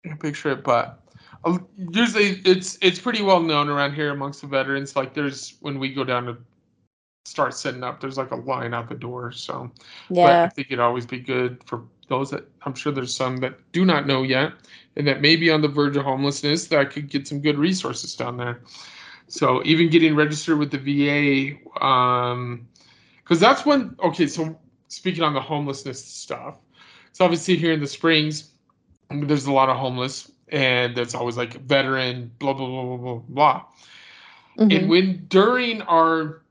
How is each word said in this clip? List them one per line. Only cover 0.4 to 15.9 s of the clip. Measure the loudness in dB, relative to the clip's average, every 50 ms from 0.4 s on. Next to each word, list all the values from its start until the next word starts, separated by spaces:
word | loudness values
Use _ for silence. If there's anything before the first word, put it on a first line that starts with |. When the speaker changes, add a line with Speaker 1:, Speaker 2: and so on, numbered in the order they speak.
| -4 -4
Speaker 1:
it, | -4 -2 0
but, | 2 2 2 2 -2 -10 _ _ _ _ -20 _ _ -20 -6 -2
uh, | -2 -2 -2 -4 _ _
usually | -14 -12 -4 0 2 2 2 2 2 2 2 0 0 4
it's, | 4 4 4 2 -8 -8 2
it's | 2 2 2 2
pretty | -6 -4 -4 -2
well | 2 4 4 4
known | 4 2 0 0 0 0
around | 0 0 -2 -2 -2
here | -4 -4 -4
amongst | -4 -4 -6 -8 -10 -12
the | -12
veterans. | -4 -2 -2 0 0 -2 -4 -4 -4 -4
Like, | -4 -4 -4 -4
there's, | -4 -4 -4 -6 -8 -16 -18 -20 _
when | -10 -10 -8 -6
we | -6 -6
go | -4 -6 -4
down | -2 -2 -4 -4
to | -6 -10 -12 -16 _ _ _ _ _ _ _ _ _ _ _ _ _ _ _ _
start | -12 -4 -2 -2 -2 -2
setting | -6 -8 -8 -8 -6
up, | -10 -10 -10 -10
there's, | -10 -8 -6 -6
like, | -6 -6
a | -8
line | -10 -6 -6 -6 -6 -6 -6
out | -6 -6 -8 -8
the | -12
door. | -12 -12 -12 -12 -10 -12 -12
So, | -12 -12 -10 -10 -10 -10 -10 -14 -16 _ _ -20 -20 -20 -12 -2
but | 2
I |
Speaker 2:
Yeah. | 6 8 8 8 6 4 2
Speaker 1:
think | -2 -8 -8 -6
it'd | -2 2
always | 2 2 2 0 -6
be | -6 -10 -10
good | -6 -4 -2 -2 -2 -2 -4 -8 _
for | -10 -10 -10 -10 -16 _ _ _ _
those | -4 -4 -2 -4
that, | -6 -10 -10 _ _ _
I'm | -10 -10 -10
sure | -6 -6 -4
there's | -4 -4 -6 -6 -4
some | -4 -4 -4 -2 -4
that | -6 -6 -8 _ _ _
do | -2 2 2
not | 4 4 2 2
know | 0 0 0
yet | 0 0 0 0 0 0 -4 _ _ _ -20 -20 _ _ _
and | -2 0 0
that | 0 2
may | 4 4 4
be | 4 4 4
on | 4 4
the | 2 2
verge | 2 2 0 2